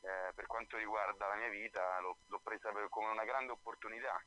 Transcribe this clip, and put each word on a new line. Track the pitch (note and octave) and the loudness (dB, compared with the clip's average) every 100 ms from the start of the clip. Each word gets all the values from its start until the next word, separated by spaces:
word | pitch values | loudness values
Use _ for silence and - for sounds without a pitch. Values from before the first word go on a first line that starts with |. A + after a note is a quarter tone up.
eh, | F#2+ F#2+ F#2 | 0 0 0
per | F#2 G2+ | -2 -4
quanto | A2+ A2+ A2+ | -4 -2 -2
riguarda | G#2+ G#2+ G2 G2+ G2+ | 2 2 2 2 2
la | |
mia | G#2 A#2 | 2 0
vita, | G2+ A2+ - F#2 F#2 | -2 -2 2 2 4
l'ho, | F#2 F2+ - | 0 -4 -6
l'ho | G2+ | -6
presa | - A2 A2 | -4 -2 -2
per, | G#2 G#2 | -2 -2
come | A2 A2 | 0 2
una | A2 | 2
grande | A2 C3+ B2+ | 2 2 0
opportunità | A#2 A2+ G#2+ G#2+ A2+ B2+ F#2 | -6 -8 -8 -8 -4 -2 -2